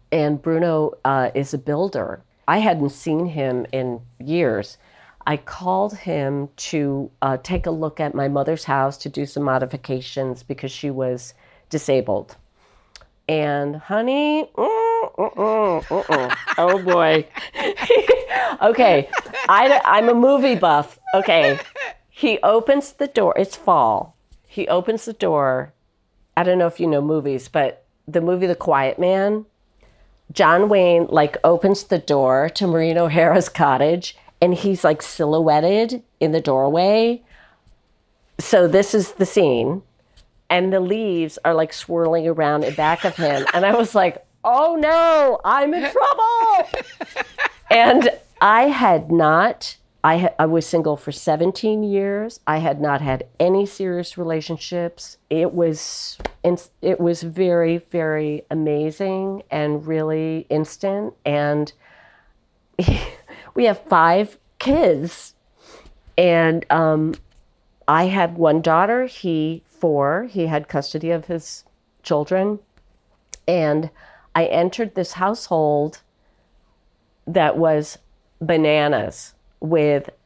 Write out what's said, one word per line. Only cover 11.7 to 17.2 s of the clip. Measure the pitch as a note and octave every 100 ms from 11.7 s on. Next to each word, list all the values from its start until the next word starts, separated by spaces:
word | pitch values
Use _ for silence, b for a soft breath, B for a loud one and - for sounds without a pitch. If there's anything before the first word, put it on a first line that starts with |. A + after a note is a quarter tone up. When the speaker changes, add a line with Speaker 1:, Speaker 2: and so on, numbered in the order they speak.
| D#3 - C3 - G2+ - - _ b b b b b b _ -
Speaker 1:
And | D#3 D3+ C#3+ C#3+ D3+
honey, | - G#3 A#3+ C#4 D4 D4+ - -
mm, | C#4+ A4+ A4+ A4+ - -
mm, | G#3 -
mm, | G#3+ A3 G#3 E3
mm, | - F3 -
mm. | D3 B2 - - -
Oh | F3 F#3+
boy. | F3+ F3 D#3+ D#3